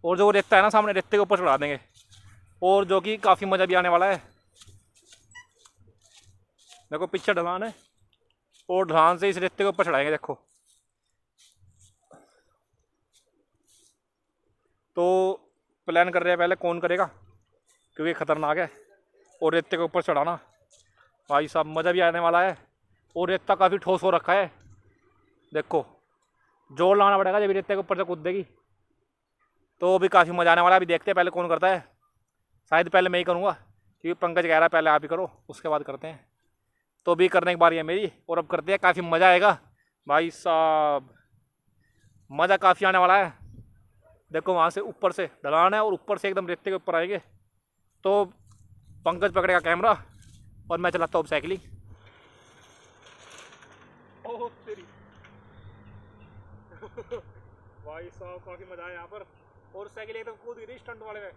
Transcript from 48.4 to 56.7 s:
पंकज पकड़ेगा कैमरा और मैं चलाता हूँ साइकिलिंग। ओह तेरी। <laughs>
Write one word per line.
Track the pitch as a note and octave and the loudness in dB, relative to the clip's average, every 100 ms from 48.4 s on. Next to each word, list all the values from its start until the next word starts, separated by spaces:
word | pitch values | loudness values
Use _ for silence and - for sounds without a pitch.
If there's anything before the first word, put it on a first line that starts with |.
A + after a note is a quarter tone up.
| _ _ _ - _ - | _ _ _ -20 _ -6
पंकज | E3 F3 G3 | -6 -2 -2
पकड़ेगा | F3+ F3+ F3+ | 0 0 0
कैमरा | E3 E3+ A3 G3 - - - - - - - | 0 0 0 0 -4 -20 -20 -20 -20 -20 -8
और | E3+ | -4
मैं | F3 | -2
चलाता | F3 E3 E3+ | -2 -2 -2
हूँ | D#3 | -2
साइकिलिंग। | D3+ D3+ F#3 - - - - - _ _ _ _ _ _ _ _ _ - - - - - - - - - _ - - A3 | -6 -4 -10 -10 -20 -20 -20 -20 _ _ _ _ _ _ _ _ _ -20 -20 -20 -20 -20 -20 -20 -20 -20 _ -20 -20 -14
ओह | A#3+ A#3+ - - | -10 -12 -14 -18
तेरी। | G3+ | -18
<laughs> | F3 - - - - - - - - - - - - - - - - - - | -18 -20 -20 -20 -20 -20 -20 -20 -20 -20 -20 -20 -20 -20 -20 -20 -20 -20 -20